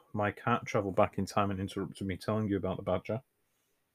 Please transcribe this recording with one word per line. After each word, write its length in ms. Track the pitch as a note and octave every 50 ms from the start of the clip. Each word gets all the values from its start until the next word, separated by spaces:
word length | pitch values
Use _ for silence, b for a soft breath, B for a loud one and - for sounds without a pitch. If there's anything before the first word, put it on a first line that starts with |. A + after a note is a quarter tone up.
| - _ -
my 180 | G#2+ G#2 G2+
cat 340 | F#2+ - - B2 A#2+ A#2 -
travelled 300 | - - A#2 G2+ G2 F2
back 240 | - G#2 G2+ - -
in 60 | G2
time 260 | - - G#2+ G2+ G2
and 80 | G2+ F#2
interrupted 480 | F#2+ F#2+ - G2 F#2+ - - - G2+ G2
me 100 | F2+ F2
telling 300 | - - G#2+ A2 A2 G2
you 100 | G2 F#2+
about 200 | F#2 F#2 F2+ E2+
the 60 | G2+
badger. 380 | G#2 F2+ F2+ - - G#2+ A#2+ - _ _ _ _ _ _ _ _ _ _ _ _ _